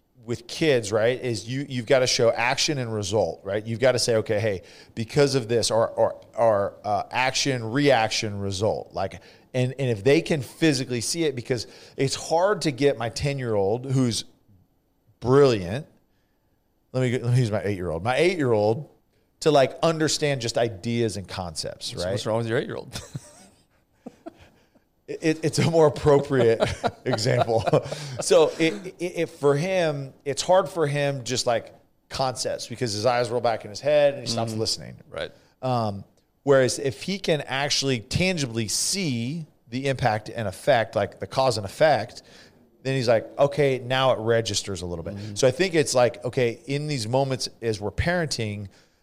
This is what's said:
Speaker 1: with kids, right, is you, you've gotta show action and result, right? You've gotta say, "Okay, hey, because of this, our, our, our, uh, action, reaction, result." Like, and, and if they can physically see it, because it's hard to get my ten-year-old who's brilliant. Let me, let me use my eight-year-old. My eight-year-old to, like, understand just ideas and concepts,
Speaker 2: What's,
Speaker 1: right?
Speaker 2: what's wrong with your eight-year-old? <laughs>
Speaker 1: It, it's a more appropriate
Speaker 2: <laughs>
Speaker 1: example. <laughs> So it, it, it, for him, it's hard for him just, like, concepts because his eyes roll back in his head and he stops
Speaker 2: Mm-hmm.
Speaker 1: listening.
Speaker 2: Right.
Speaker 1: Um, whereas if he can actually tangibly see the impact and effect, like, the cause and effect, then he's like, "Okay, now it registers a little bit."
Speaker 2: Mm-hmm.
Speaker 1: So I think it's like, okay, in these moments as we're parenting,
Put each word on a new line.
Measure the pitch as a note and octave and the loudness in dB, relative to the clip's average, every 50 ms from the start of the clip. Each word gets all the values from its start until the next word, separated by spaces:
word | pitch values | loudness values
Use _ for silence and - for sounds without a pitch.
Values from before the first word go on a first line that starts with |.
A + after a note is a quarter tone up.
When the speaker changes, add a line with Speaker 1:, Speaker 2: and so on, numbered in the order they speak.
| _ _ _ B2+ A#2 | _ _ _ _ -8
Speaker 1:
with | A2 A#2+ - - | -8 -8 -8 -8
kids, | - - - E3 D#3 C3+ A#2+ A2 F#2+ | -10 -6 0 2 4 4 4 2 0
right, | G#2+ G#2+ G#2+ A#2+ B2+ - | 0 2 2 2 0 0
is | - B2+ A#2 G#2 G2+ A2 | -2 -4 -4 -4 -6 -8
you, | C3 C3+ C#3+ - | -8 -8 -8 -6
you've | C3 B2 A2+ G#2 | -6 -4 0 2
gotta | C#3 B2+ B2+ | 4 4 4
show | A#2+ - - A#2+ A#2 | 4 2 4 4 4
action | - A2 A#2 B2 C3+ - - - D3+ C3+ | 4 2 0 0 0 0 0 -2 -2 -2
and | B2 A2+ A2 | -4 -4 -4
result, | G#2+ G#2 F#2+ G2+ A2 F#2 E2 D#2+ - - | -4 -2 0 0 0 0 0 -2 -6 -6
right? | G2 G2 A2 G#2+ | -4 -4 -4 -4
You've | A2+ A2+ G#2 | -4 -2 2
gotta | B2+ B2+ B2 A#2 | 2 2 2 2
say, | - - A#2 A2 | 2 2 2 2
"Okay, | G#2 - G#2+ G2+ | 2 0 0 0
hey, | G#2 A2 G2 F2 - - - - - - - | 0 0 -2 -4 -6 -14 -20 -20 -20 -14 -10
because | - A2+ G#2+ - D3 C#3+ C#3 B2+ | -10 -8 -2 2 2 2 4 2
of | C#3 A2+ G#2 | 0 -2 0
this, | A#2+ A2+ G#2 - | 0 0 0 2
our, | A#2 A2+ A2+ - - - | 2 2 2 2 2 2
our, | A2+ - - - - - - - | 0 0 0 -4 -14 -10 -2 2
our, | A#2 A2+ G#2+ G2+ G2+ F#2+ - - - | 2 4 4 4 2 -2 -4 -6 -4
uh, | G#2 G#2 F#2+ - - | -2 -2 -2 -2 -2
action, | - A#2+ B2+ C3 C3 - - C#3+ C3 B2 A2+ A2 | -2 -2 0 0 0 0 0 -2 -2 -2 -4 -4
reaction, | A2+ C#3+ D3 C#3+ B2+ A#2 A2 G#2+ - - A2+ G#2+ G2+ G2+ | -2 2 4 4 6 4 4 2 0 -2 -4 -4 -4 -4
result." | G2+ G2 G2 F2+ A2 G#2 D#2 B1+ - - - | -4 -4 -4 0 0 0 0 -2 -6 -8 -6
Like, | F2 F#2+ F#2+ - F2+ - - - - _ _ - | -6 -6 -6 -6 -10 -20 -20 -20 -20 _ _ -4
and, | B2+ B2+ B2+ C3+ - | -2 -2 -2 -2 -2
and | C#3 B2+ | -2 -2
if | A#2 G2+ G2+ | -2 0 4
they | C3+ C#3+ E3+ | 4 4 4
can | E3 - F3+ D3 B2+ | 4 0 -2 -2 -4
physically | - - - E3 D#3+ C#3 B2+ C3+ - B2 A#2+ | -6 -4 2 2 4 4 2 0 -4 -4 -4
see | A2 - - E3+ E3 | -4 -4 -2 -2 -2
it, | D3+ C3 | -2 -2
because | A#2+ G#2+ - C3 A2+ - - - - - - - - | -4 -4 -2 -2 -2 -4 -8 -14 -20 -20 -12 -4 -2
it's | C#3 C3+ - | -2 -2 -2
hard | - - - D#3 E3 F#3 G3+ G#3 E3+ | -4 -4 -2 0 2 2 2 2 0
to | D3 E3 | 0 -2
get | C3 A#2+ C#3+ C#3+ C3+ - | 0 2 2 2 2 0
my | A#2 A#2 | -4 -6
ten-year-old | - - - C#3+ C#3 C3+ B2+ A#2 G#2+ G2+ G2 F#2+ A2 B2+ B2+ C3+ | -6 -4 -4 -4 -4 -4 -2 -2 0 0 2 2 0 -2 -2 -2
who's | C3 C3+ C3 A#2+ G#2+ - - - _ _ _ _ _ _ _ _ _ _ _ _ _ _ _ _ _ _ | 0 0 0 0 0 -4 -6 -10 _ _ _ _ _ _ _ _ _ _ _ _ _ _ _ _ _ _
brilliant. | - A#2 C3 C#3+ C#3+ C3+ A#2+ G2+ F2+ E2+ G2+ - D#2+ - _ _ _ _ _ _ _ _ _ _ _ _ _ _ _ _ _ _ _ _ - | 0 4 6 6 6 6 4 2 0 -2 -4 -6 -8 -10 _ _ _ _ _ _ _ _ _ _ _ _ _ _ _ _ _ _ _ _ -4
Let | B2+ C3 | -2 0
me, | B2 A#2 - | 0 0 -2
let | - A#2+ B2 | 0 0 2
me | B2+ | 2
use | B2 G#2+ | 2 2
my | G#2 G2+ - | 0 -2 -2
eight-year-old. | G2+ G#2 F2 F2+ E2+ D#2 E2 F#2 | -2 -4 -2 -4 -4 -4 -4 -2
My | A#2 B2+ C#3 | 0 2 2
eight-year-old | D#3+ F3+ G3 E3+ C#3 B2 A2+ G#2+ G#2 G#2+ A#2 D3+ D3 - _ _ _ _ _ _ _ _ _ - | 2 2 2 2 2 2 4 4 4 2 2 0 -4 -12 _ _ _ _ _ _ _ _ _ -4
to, | - D#3+ | 0 4
like, | D3 C#3+ C3 B2+ - - | 4 4 4 2 2 0
understand | - E3 E3 D#3 D#3+ C#3 - - D3+ D3 C#3 B2+ | 0 0 2 2 0 0 0 0 0 -2 -2 -2
just | A#2+ A2+ - C3+ | -4 -4 -2 0
ideas | A#2+ A#2 G#2 F2+ - A#2 A#2 A#2 A#2 A2 F#2 | -2 -2 -2 -4 -6 -2 0 0 0 0 -2
and | G2+ F2+ | -6 -10
concepts, | - - - F2+ F2 D#2 - - - - - - - - | -10 -8 -8 -8 -8 -8 -10 -10 -10 -10 -12 -12 -10 -8
Speaker 2:
What's, | F#2+ F2 | -6 -4
Speaker 1:
right? | F2+ | -2
Speaker 2:
what's | G2 G#2+ - | -2 -2 -2
wrong | A2+ G#2+ A#2 | -2 -2 -2
with | A#2 A2+ | -2 -2
your | A2+ C3+ | -2 -2
eight-year-old? | - - - - - C3 - - - | -2 -4 -6 -10 -10 -10 -12 -14 -14
<laughs> | - - C#3 - - - - - - _ _ _ _ _ _ _ _ _ _ - - - _ - E4 - _ - - _ _ _ _ _ _ _ _ _ _ _ - | -12 -14 -16 -16 -18 -20 -20 -20 -20 _ _ _ _ _ _ _ _ _ _ -20 -20 -20 _ -20 -20 -20 _ -20 -20 _ _ _ _ _ _ _ _ _ _ _ -14
Speaker 1:
It, | C#3+ - D#3+ D#3+ D#3 D#3 - | -10 -4 -2 -2 0 0 -2
it's | D#3 - C#3 | -2 0 2
a | B2+ E3 | 2 4
more | E3 E3 D#3 D3 | 6 6 6 6
appropriate | - - - D3+ C#3+ C#3 C#3+ - C#3 C3 A#2+ A2+ A2+ G#2+ G#3 - - - - A#3+ | 4 2 4 4 6 4 4 2 2 4 4 4 4 4 2 0 -2 -2 -4 -6
Speaker 2:
<laughs> | - - - | -6 -6 -4
Speaker 1:
example. | B2+ C3 A2 G#2+ B2+ B2+ A#2+ A2+ A#2+ A2+ A2+ - - | -4 -2 -2 0 0 2 2 2 2 0 0 2 2
<laughs> | D3+ C3+ - - - - - - - A#2+ | 2 2 0 -2 -8 -12 -12 -10 -10 -6
So | - - F#3+ E3+ D#3 - - - | 0 4 6 6 6 6 4 2
it, | E3 E3 - G#2 F#2+ - - - | 0 0 0 -2 -8 -14 -12 -8
it, | E3 F3+ D#3 E3 | -8 -8 -4 -4
it, | E3 D3+ | -6 -6
for | - - C#3+ C#3+ C#3 C#3+ | -4 0 2 2 2 2
him, | E3 F#3+ F#3+ F#3 E3+ D#3 D3 C#3 C#3 C3+ - _ - | 2 0 0 0 0 0 -2 -4 -8 -12 -14 _ -8
it's | C#3 C3 - | -6 -6 -2
hard | - - F#3 F#3+ F#3 D3 | 2 4 4 4 4 2
for | - E3 D#3 C#3 | 0 -2 -2 0
him | C#3+ D3 C#3+ C#3+ C#3 C3 A#2+ | 0 0 0 -2 -2 -4 -6
just, | A2+ B2+ A#2 - | -4 -4 -2 0
like, | B2 A#2 A2 - - - - _ _ _ _ _ - | 0 0 -2 -2 -6 -16 -20 _ _ _ _ _ -10
concepts | - - C3+ C3 A#2+ - - A#2 E2 - - - | -6 -4 -2 -2 -2 -4 -6 -6 -6 -6 -8 -10
because | A#2+ - B2+ A2+ G2+ | -8 -6 -4 -4 -2
his | G#2 G#2 | 0 0
eyes | B2+ A#2+ A#2+ B2 G#2 | 2 2 2 0 -2
roll | A#2 A#2+ | -2 -2
back | A2 A#2+ A2 G#2+ - | 0 0 -2 -2 -6
in | G#2 | -12
his | G#2 G2 | -14 -6
head | C3 C#3+ D3+ D3 C#3+ C#3+ C3 | -2 0 2 4 4 4 2
and | B2+ A#2+ | 0 -4
he | A#2 | -6
stops | A#2 A2+ A#2 A#2 | -4 -2 -2 -2
Speaker 2:
Mm-hmm. | A2 A2 | -2 -4
Speaker 1:
listening. | A2+ - - - B1 - - - - _ | -2 -2 -4 -6 -8 -12 -16 -18 -20 _
Speaker 2:
Right. | - - D#2+ D#2 - _ _ _ _ _ | -10 -10 -10 -10 -10 _ _ _ _ _
Speaker 1:
Um, | - C3 B2+ A#2+ A2+ G#2+ G2 G2 - - _ _ _ _ _ _ - | -4 -2 -2 0 -2 -2 -4 -8 -12 -16 _ _ _ _ _ _ 2
whereas | C#3 C#3 C3+ C3 A#2+ - - | 4 6 6 6 4 2 -2
if | - - - - - | -4 -4 -4 -6 -6
he | - G3 G3 | -8 -8 -4
can | - - E3 C#3+ | -2 -2 -2 -2
actually | - - B2 C3+ C#3+ C#3 - - - C#3 C3 A#2 | -2 -4 -4 -4 -2 -2 -2 -2 0 0 -2 -2
tangibly | G#2 - - D3 F3+ F#3 F#3 D#3+ C#3 A#2+ A2 A2+ A2+ G2+ | -2 -4 -2 0 0 0 0 -2 -4 -4 -2 -4 -4 -2
see | - - - - - G3 F#3+ D3+ B2+ A#2 A#2 B2 D#3 F3 D#3 - _ _ _ _ | -2 -4 -2 -2 -2 -2 -2 -2 -2 -2 -4 -4 -6 -8 -10 -12 _ _ _ _
the | A2+ C3 C#3 C#3 | -8 -4 -2 -2
impact | C3+ - C3+ A#2 G#2+ A2 - - | -2 0 0 0 0 0 -4 -8
and | G#2 A#2 A2 G2 | -8 -6 -6 -6
effect, | - - - - C3+ A#2 A2 - - | -6 -2 2 2 4 4 2 2 0
like, | G#2+ G2+ - - - | -2 -2 -2 -4 -8
the | G2+ - | -12 -6
cause | - C3+ C3 C3 A2+ G#2+ | -2 0 2 2 0 -2
and | G2+ | -4
effect, | F#2+ - - D#3 D#3+ C#3 A2 G#2+ - - - - - - - - - _ _ _ _ _ _ - | -6 -2 2 4 4 4 2 0 -4 -10 -16 -20 -20 -20 -20 -20 -20 _ _ _ _ _ _ -6
then | C3 C3+ | -4 -2
he's | C3+ A#2+ A#2 | 0 2 4
like, | A#2 G#2+ - - - - | 2 2 2 0 0 0
"Okay, | C#3 C#3 - D3+ C#3+ C#3 C3 B2+ A#2+ | 0 2 2 2 2 2 2 0 -2
now | A#2+ C3 C3 C3 C3 A#2 | -2 0 2 4 4 2
it | G#2 | 2
registers | A2 A2+ A#2 A#2 A2+ G#2+ G2+ - - - G2 E2+ | 2 2 2 2 2 0 -4 -6 -6 -6 -8 -8
a | F2+ F2 | -8 -8
little | F2 E2 E2 | -8 -8 -8
bit." | - G2+ | -8 -10
Speaker 2:
Mm-hmm. | G2+ G#2 G#2+ G2+ | -10 -10 -10 -2
Speaker 1:
So | G2+ C3+ B2+ | 2 2 2
I | |
think | A#2+ - F#3 G3 E3 | 2 2 0 0 2
it's | D#3+ C#3+ - - | 2 2 2 4
like, | B2+ B2 A2+ - - - | 4 4 4 2 -2 -6
okay, | B2 - C3+ B2 A#2 A2 - - | -4 -2 0 0 0 -2 -4 -8
in | - C#3+ C#3+ D3+ D3+ | -6 -6 -4 -4 -4
these | D3 C3 G#2+ A2 | -4 -4 -4 -2
moments | B2 C3+ C#3 C3+ C3 - - - - - | 0 0 0 0 -2 -4 -6 -8 -10 -6
as | A2+ A#2 A2 F#2+ | -4 -2 -2 -2
we're | G2+ G#2 | -4 -6
parenting, | - - - E3+ F3+ F3+ E3 C#3+ - - A2+ G#2+ G#2 G#2 G2+ G2 - _ _ _ _ _ | -4 -2 -2 0 0 -2 -2 -4 -4 -6 -6 -6 -6 -8 -10 -12 -16 _ _ _ _ _